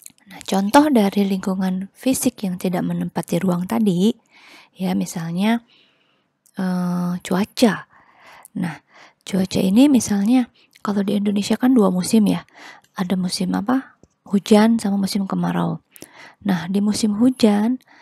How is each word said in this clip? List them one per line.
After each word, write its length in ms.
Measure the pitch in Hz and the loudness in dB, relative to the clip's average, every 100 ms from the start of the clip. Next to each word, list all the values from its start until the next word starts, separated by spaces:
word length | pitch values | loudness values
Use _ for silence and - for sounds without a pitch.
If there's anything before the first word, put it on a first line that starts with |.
| - _ - | -20 _ -20
Nah, 80 | - - | -16 -4
contoh 400 | 196 202 277 302 | -2 2 4 4
dari 400 | 247 196 202 196 | 2 2 0 -2
lingkungan 640 | 190 196 190 190 185 196 | -2 -4 -4 -2 -4 -8
fisik 480 | _ 254 262 247 - 185 | _ -4 -2 -2 -4 -6
yang 80 | 180 | -4
tidak 320 | 185 175 175 | -4 -2 -2
menempati 480 | 175 175 - - 170 | -4 -6 -6 -4 -2
ruang 240 | 190 175 185 | 0 -2 -2
tadi, 480 | 226 208 175 208 - _ _ - - _ | 0 2 2 2 0 _ _ -20 -20 _
ya, 240 | - 185 190 | -8 -4 -4
misalnya, 640 | 180 180 165 170 208 233 _ _ _ _ _ _ _ _ _ - | -4 -6 -6 -2 0 -2 _ _ _ _ _ _ _ _ _ -8
eh, 640 | 185 180 180 180 180 180 | -4 -2 -2 -2 -4 -6
cuaca. 640 | - 185 214 - 233 170 - _ _ _ - - - - | -4 -2 -2 2 2 2 -8 _ _ _ -20 -20 -14 -8
Nah, 160 | - 151 _ - - _ - | -8 -8 _ -20 -20 _ -6
cuaca 320 | 190 190 190 | -2 -2 0
ini 320 | 190 208 294 | 2 4 6
misalnya 560 | 254 - 202 202 254 240 _ _ _ | 4 2 0 2 2 0 _ _ _
kalau 240 | - 202 | -6 -4
di 160 | 196 208 | -2 -2
Indonesia 400 | 202 202 196 220 | -2 -2 -2 0
kan 160 | 254 262 | 2 4
dua 160 | 190 | 4
musim 400 | 180 175 226 196 | 2 2 2 2
ya, 160 | 175 - - - - _ - | 0 -6 -20 -20 -20 _ -8
ada 240 | 180 190 | -4 -2
musim 320 | 180 - 180 185 | -4 -4 -2 -2
apa? 400 | 202 262 - _ _ _ | -2 -2 -4 _ _ _
Hujan 560 | - 202 - 208 220 226 | -4 -2 4 4 6 2
sama 160 | 202 202 | 0 -2
musim 320 | 190 202 190 | -2 -4 -4
kemarau. 560 | 180 175 175 170 160 _ - - - - - | -4 -2 -2 -4 -6 _ -20 -20 -20 -20 -8
Nah, 320 | 196 180 165 | -4 -4 -2
di 160 | 196 208 | -2 -2
musim 320 | 202 214 208 | 0 -2 2
hujan, 640 | 247 262 220 208 220 254 _ _ | 0 4 2 2 0 -4 _ _